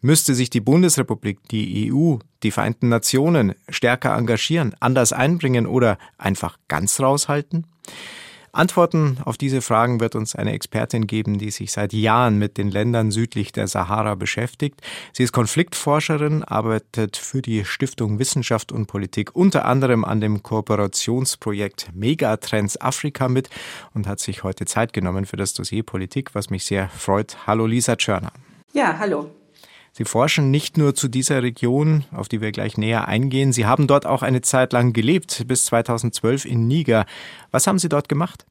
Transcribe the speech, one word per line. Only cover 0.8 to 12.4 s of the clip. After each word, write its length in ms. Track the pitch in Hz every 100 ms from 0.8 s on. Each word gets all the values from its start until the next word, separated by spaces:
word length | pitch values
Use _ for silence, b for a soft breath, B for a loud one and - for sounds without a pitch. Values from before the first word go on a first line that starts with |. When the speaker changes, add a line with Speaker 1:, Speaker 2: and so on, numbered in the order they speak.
| 180 143 127 110 110 98 _
Speaker 1:
die 360 | 110 101 101 107
E 60 |
U, 260 | 131 170 131 - _
die 80 | 110
Vereinten 400 | - 101 117 123
Nationen 640 | 117 - 131 147 170 104 92 -
stärker 440 | - 120 123 131 107
engagieren, 580 | 117 113 - 165 135 -
anders 340 | 120 131 117
einbringen 520 | 123 131 170 139 123 113
oder 300 | 123 120 101 B B
einfach 400 | 95 98 - - _
ganz 320 | 76 101 -
raushalten? 680 | 131 143 - 143 143 165 165 _ B B B B B B B
Antworten 600 | - 180 - 170 165 151 131
auf 140 | 147 113
diese 240 | 139 131
Fragen 360 | - 110 120 120
wird 160 | 113
uns 200 | 110 107
eine 180 | - 107
Expertin 540 | 107 - 110 113 117 107
geben, 320 | 113 107 104
die 120 | 104
sich 220 | - 104
seit 220 | - 104
Jahren 440 | 107 107 113 123
mit 200 | 104